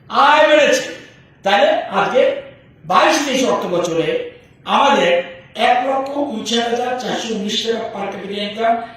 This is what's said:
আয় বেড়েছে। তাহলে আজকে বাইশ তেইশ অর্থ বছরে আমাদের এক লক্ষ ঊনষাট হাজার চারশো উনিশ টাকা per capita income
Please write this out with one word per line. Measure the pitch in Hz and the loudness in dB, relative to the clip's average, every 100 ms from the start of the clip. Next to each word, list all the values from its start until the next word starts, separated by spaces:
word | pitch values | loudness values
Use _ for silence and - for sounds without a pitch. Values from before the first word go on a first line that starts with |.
| - | -6
আয় | 233 285 302 311 | 2 4 6 6
বেড়েছে। | 302 262 - - - - - - _ | 6 4 2 -2 -12 -18 -20 -20 _
তাহলে | 190 202 - - - 196 | 0 2 2 2 -2 -2
আজকে | 196 539 - - - - - - | 0 2 2 0 -10 -20 -20 -20
বাইশ | - 202 311 294 | -2 2 4 2
তেইশ | 285 247 233 | 0 0 0
অর্থ | - 185 | 0 -2
বছরে | 170 165 165 156 165 - - - _ | -2 -2 -2 -2 -4 -8 -14 -20 _
আমাদের | 185 220 277 277 175 175 - - - 220 | -2 2 4 4 2 0 -2 -16 -16 -2
এক | 247 247 269 | 2 2 0
লক্ষ | 269 277 | -2 -4
ঊনষাট | 285 285 220 233 233 233 | -4 -4 -6 -4 -2 -2
হাজার | 240 247 247 | -2 -2 -4
চারশো | 202 160 220 | -6 -6 -6
উনিশ | 202 202 - 226 | -6 -4 -4 -4
টাকা | 220 | -4
per | - 196 190 | -4 -8 -8
capita | - 196 202 | -8 -10 -8
income | 208 220 226 233 - | -8 -2 0 0 -4